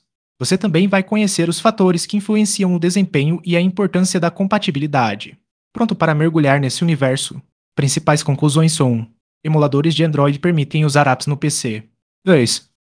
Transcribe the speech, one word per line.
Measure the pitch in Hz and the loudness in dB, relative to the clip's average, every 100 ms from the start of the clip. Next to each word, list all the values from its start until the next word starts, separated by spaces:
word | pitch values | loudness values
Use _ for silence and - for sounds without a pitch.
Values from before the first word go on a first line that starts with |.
| _ _ _ _ | _ _ _ _
Você | 123 185 | -4 -2
também | 214 156 196 | 0 2 2
vai | 196 | 0
conhecer | 190 214 202 - 165 | 0 0 0 0 -2
os | 160 | 0
fatores | - 220 185 175 - | -2 2 2 2 -2
que | 208 | -6
influenciam | 202 214 208 - 185 | -2 0 0 0 -2
o | 175 | 0
desempenho | 170 185 185 147 143 170 180 | 0 0 0 0 0 -2 -2
e | 170 | 0
a | |
importância | 185 185 190 180 185 185 | 0 0 -2 0 0 0
da | 170 | -2
compatibilidade. | 170 196 208 208 139 147 143 113 104 78 - _ _ _ | -2 -2 -2 -2 -4 -2 0 -2 -4 -12 -20 _ _ _
Pronto | - 233 190 | -4 -4 0
para | 160 | 0
mergulhar | 151 165 160 143 143 | 2 2 2 2 2
nesse | 135 - | 0 -2
universo? | 170 147 135 135 - 131 - _ _ | 0 0 0 -2 -6 -12 -20 _ _
Principais | - 139 156 156 151 | -4 -2 0 0 0
conclusões | - 135 151 143 160 | 0 0 2 2 2
são: | 156 131 | 2 0
um, | 117 113 _ _ _ | 0 -4 _ _ _
emuladores | 156 156 147 139 160 147 | -2 0 2 2 0 0
de | |
Android | 165 147 143 143 | 0 2 0 0
permitem | 180 165 139 156 | 0 0 -2 0
usar | 151 139 143 | 0 2 2
apps | 127 - | 0 -2
no | 143 | -4
P | 151 | -4
C. | - 127 107 - _ _ _ 190 | -4 -6 -8 -12 _ _ _ 2
Dois, | 160 117 - - _ | 2 2 -2 -10 _